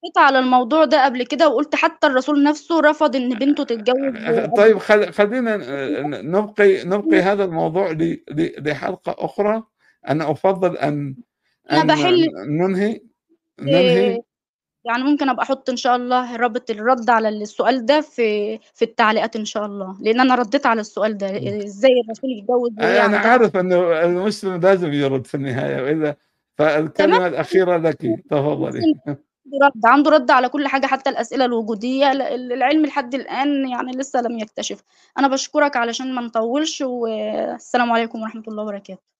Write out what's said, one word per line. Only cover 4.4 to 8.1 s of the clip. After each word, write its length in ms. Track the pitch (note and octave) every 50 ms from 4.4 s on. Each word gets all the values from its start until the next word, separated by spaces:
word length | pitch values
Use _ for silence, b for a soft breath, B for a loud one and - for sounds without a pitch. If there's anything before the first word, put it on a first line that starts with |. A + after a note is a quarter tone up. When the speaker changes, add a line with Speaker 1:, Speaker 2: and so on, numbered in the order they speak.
| - D#3 A3
Speaker 2:
طيب 220 | G#3 G3+ A3+ A3 F#3+
خل-، 320 | - - G#3+ G#3+ G#3 F3
خلينا 460 | E3+ - G#3 G#3 A3 C4 B3 A3+ G#3+
ن-، 540 | G3+ D3+ A#2+ C#3 C#3 C3+ B2 G2+ A2 C#3 D3+
ن-، 200 | C#3+ A2 F#2 C#3+ E3+
نبقي، 480 | G3 G#3+ G3+ G#3 - G#3 G3+ F#3+ - -
نبقي 360 | F3 F#3 G#3 G#3 D#4+ D#4+ F#3
هذا 240 | F3 F#3+ G3+ G3+ G3+
الموضوع 460 | F#3 E3 D#3+ E3 E3 D#3 F3+ G3+ F#3
ل-، 320 | - D#3 E3+ E3+